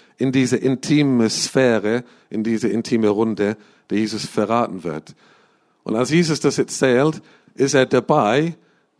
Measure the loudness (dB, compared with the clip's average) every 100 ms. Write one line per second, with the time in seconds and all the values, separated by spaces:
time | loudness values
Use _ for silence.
0 | _ _ 0 0 0 0 0 -2 0 2
1 | 2 2 2 0 -2 2 2 2 0 -4
2 | -6 _ _ -6 -2 -2 -2 -4 -2 0
3 | 2 2 0 0 -2 -2 -12 _ _ -2
4 | -2 -6 -6 -4 0 0 -2 -6 -8 -8
5 | -12 -20 _ _ _ _ _ _ -6 -4
6 | 2 2 2 0 0 0 -4 0 2 2
7 | 2 -2 -16 _ _ -4 0 2 2 0
8 | 2 2 4 2 0 -6 _ _ _